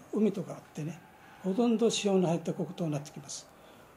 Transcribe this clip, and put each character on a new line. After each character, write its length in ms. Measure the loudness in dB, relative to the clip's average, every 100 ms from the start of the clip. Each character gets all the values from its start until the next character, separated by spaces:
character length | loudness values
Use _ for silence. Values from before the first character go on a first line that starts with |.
| -6
海 200 | 0 2
と 100 | 0
か 120 | -6
あ 20 | -10
っ 20 | -14
て 80 | -8
ね、 180 | -8 -8 -16 -20 -20 -8
ほ 80 | -4
と 160 | 2 4
ん 80 | 4
ど 140 | 4 2
塩 160 | 4 4
の 80 | 4
入 100 | 2
っ 20 |
た 140 | -2
黒 120 | -4 -4
糖 200 | -4 -2
に 60 |
な 60 | -4
っ 40 |
て 80 | -6
き 100 | -14
ま 80 | -14
す。 180 | -14 -14 -20 -20 -20 -20